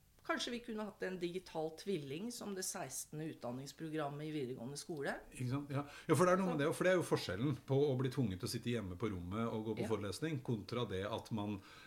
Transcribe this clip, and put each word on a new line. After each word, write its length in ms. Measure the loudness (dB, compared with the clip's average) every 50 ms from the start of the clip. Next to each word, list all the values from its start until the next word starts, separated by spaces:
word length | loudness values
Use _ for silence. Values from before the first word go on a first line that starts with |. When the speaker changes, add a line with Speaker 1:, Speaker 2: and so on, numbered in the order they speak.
| _ _ _ _ -4
Speaker 1:
kanskje 260 | -2 -2 0 -2 -2 -4
vi 80 | -6
kunne 240 | -6 -6 -6 -6 -6
hatt 160 | -6 -6 -4 -4
en 160 | -4 -4 -2
digital 540 | -4 -4 -4 -4 -8 -6 -4 -2 -2 -2 -4
tvilling 540 | -6 -4 -2 -2 -2 -2 -4 -6 -6 -6 -6 -8
som 220 | -6 -6 -6 -4
det 80 | -4 -4
sekstende 640 | -4 -4 -4 -6 -8 -8 -8 -10 -8 -6 -6 -6 -6 -6
utdanningsprogrammet 920 | -6 -6 -6 -4 -6 -6 -10 -10 -10 -8 -4 -2 -2 -2 -2 -2 -4 -6
i 60 | -4
videregående 480 | -2 -2 -2 -2 -4 -6 -6 -8 -8 -8
skole. 340 | -8 -6 -6 -4 -2 -2 -4 -4 -6 -12 -8
Speaker 2:
Ikke 160 | -4 -2 0
sant? 180 | 0 -2 -2 -2
Ja. 120 | -2 -4 -4 -4 -8 -4 2 4
Ja, 60 | 6
for 100 | 8 8
det 60 | 8 8
er 40 | 6
noe 80 | 6
med 80 | 4 4
Speaker 1:
Så 40 | 4
Speaker 2:
det, 100 | 4 4
og 60 | 4
for 80 | 4 6
det 80 | 6 6
er 40 |
jo 60 | 6 6
forskjellen 540 | 4 2 2 2 0 0 2 2 2 0 0 0
på 80 | 2 4
å 220 | 4 6 6 4 4
bli 100 | 2 2
tvunget 300 | 2 2 2 2 2 0
til 80 | -2 -4
å 40 | -4
sitte 160 | -2 -2 0 0
hjemme 240 | 0 -2 -4 -4
på 140 | -2 -2 0
rommet 420 | 0 -2 -4 -2 0 0 0 0 0
og 140 | -2 -2
gå 80 | -2 -2
på 40 | 0 0
Speaker 1:
Ja. 60 | 0
Speaker 2:
forelesning, 520 | 0 0 0 -2 -2 -2 -2 -2 -2 -2 0
kontra 460 | 0 -2 -2 -2 -2 -2 -2 -2 0
det 160 | 0 0 0
at 260 | 0 -2 -4 -4 -4 -2
man, 280 | -2 -2 -2 -2 -4 -6 -10 -18 -20 -20